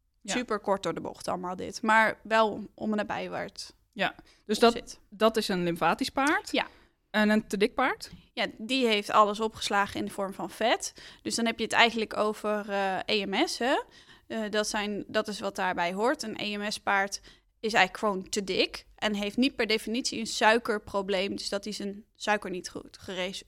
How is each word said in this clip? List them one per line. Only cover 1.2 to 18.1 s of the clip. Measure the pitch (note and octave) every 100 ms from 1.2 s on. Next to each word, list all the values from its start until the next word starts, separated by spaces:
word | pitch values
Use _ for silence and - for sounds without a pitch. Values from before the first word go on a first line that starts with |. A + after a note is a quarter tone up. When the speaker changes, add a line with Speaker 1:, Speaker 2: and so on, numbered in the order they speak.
| -
Speaker 2:
allemaal | F#3 F3+ F#3
dit, | F3+ -
maar | A3 A3 A3 -
wel | G#3 A3 A3 G3+ G3 -
om | A3
en | G#3
nabij | G#3 - F#3
waar | F3+ -
het | - - - _
Speaker 1:
Ja, | - F#3 - - _ -
dus | G#3+
Speaker 2:
op |
Speaker 1:
dat, | A#3
Speaker 2:
zit. | A#3 - - _
Speaker 1:
dat | G3 A3 A3+
is | -
een | F#3
lymfatisch | F3 E3+ D#3+ A3 C4+
paard? | - C#4 F#4 -
Speaker 2:
Ja. | B3 - - _ _ _
Speaker 1:
En | G#3+ G#3+
een | G#3+ A3
te | G3+
dik | G#3+ -
paard? | C4+ G#4+ - - -
Speaker 2:
Ja, | - G3+ -
die | A3 C4 A#3+
heeft | G#3 G#3
alles | G#3+ G#3 G#3
opgeslagen | A3 - - G3+ G3+ -
in | G3+
de |
vorm | - G3
van | G3 A#3
vet. | - A3 F#4+ - - - -
Dus | G#3+ A3
dan | A#3
heb | A3+
je |
het | A3+
eigenlijk | - A#3 A3+ G#3 -
over, | G#3+ G#3+ G#3+ G#3 G#3
eh, | G3+ G3 F#3 -
E | G#3+ G3
M | G3 E4+
S, | -
hè? | A#3+ E4+ B4+ - - - -
Eh, | A3+ G#3+
dat | G#3 G#3+
zijn, | G#3+ G#3 G3+ -
dat | G#3+ G#3+
is | G3+
wat | G3 G3
daarbij | F#3 F3 F3
hoort. | F#3+ A#3 D4+
Een | A3 -
E | G#3 G#3
M | G#3
S-paard | G#3+ - G3 G3+ - - - _ _
is | A3
eigenlijk | G#3+ F#3 -
gewoon | G#3+